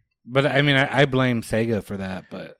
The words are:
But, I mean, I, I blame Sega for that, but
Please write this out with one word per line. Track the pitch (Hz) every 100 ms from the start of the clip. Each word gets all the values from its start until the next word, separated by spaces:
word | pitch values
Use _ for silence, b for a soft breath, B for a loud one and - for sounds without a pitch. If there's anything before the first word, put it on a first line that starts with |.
| _ _ -
But, | 135 139
I | 131
mean, | 147 135
I, | 135 127
I | 143
blame | 127 127 117
Sega | - 110 117 107
for | - 98
that, | 95 92 -
but | - -